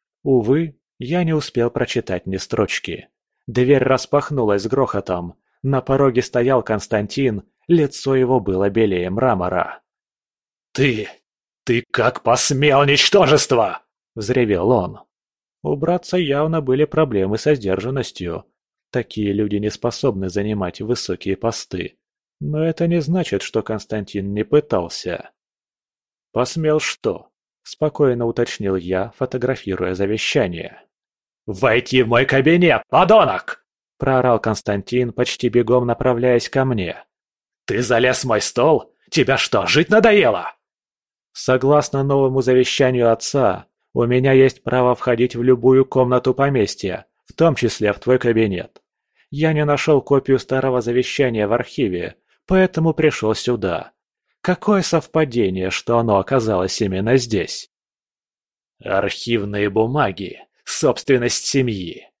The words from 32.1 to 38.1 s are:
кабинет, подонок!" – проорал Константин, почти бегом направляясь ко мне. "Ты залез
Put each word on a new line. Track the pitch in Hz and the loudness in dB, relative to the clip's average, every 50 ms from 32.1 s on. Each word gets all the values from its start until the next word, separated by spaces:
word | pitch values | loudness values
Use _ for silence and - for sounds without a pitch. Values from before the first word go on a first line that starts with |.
| 120 120 131 | 2 0 2
кабинет, | 135 - 139 131 156 165 175 175 170 131 110 - - | 2 2 2 4 4 4 4 4 4 2 2 0 0
подонок!" – | - 143 185 175 220 220 175 123 98 90 - - - - _ _ _ _ _ _ _ - | 2 2 4 6 6 6 6 4 0 -4 -8 -10 -14 -16 _ _ _ _ _ _ _ -6
проорал | - 135 131 127 123 127 120 107 | -2 0 2 2 4 4 2 2
Константин, | - 113 107 - - - 101 98 95 - 120 123 123 120 | 2 -2 -4 -4 -4 -4 -4 -4 -4 -4 -2 -2 -2 -2
почти | - - 127 - - - - 120 | -2 -4 -4 -4 -4 -4 -2 0
бегом | 107 120 117 107 123 127 123 | 2 2 2 2 2 2 2
направляясь | 120 117 - - 131 123 117 123 127 123 120 - - | 0 -2 -2 0 0 0 0 2 2 2 2 0 -2
ко | - 139 131 | -2 -2 0
мне. | 131 123 107 92 85 - - - _ _ _ _ _ _ _ _ _ _ _ _ | 0 0 -2 -4 -6 -8 -12 -16 _ _ _ _ _ _ _ _ _ _ _ _
"Ты | - 107 107 123 | -6 -4 -2 0
залез | 110 123 117 123 127 | 0 2 2 2 2